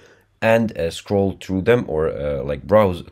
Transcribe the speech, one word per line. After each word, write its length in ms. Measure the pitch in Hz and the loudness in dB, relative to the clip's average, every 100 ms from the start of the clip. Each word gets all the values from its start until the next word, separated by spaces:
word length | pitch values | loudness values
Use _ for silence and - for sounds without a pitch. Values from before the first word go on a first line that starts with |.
| - _ _ _ | -20 _ _ _
and, 360 | 110 113 113 - | 2 2 2 -2
uh, 120 | - | -6
scroll 460 | - - 101 98 90 | -6 -2 0 0 -2
through 240 | - 95 | -6 -2
them 220 | 92 123 - | 2 2 0
or, 220 | 78 80 | -2 -2
uh, 340 | - 73 69 | -2 -4 -4
like, 240 | 69 71 67 | -4 -6 2
browse 360 | 107 101 85 - | 4 4 0 -10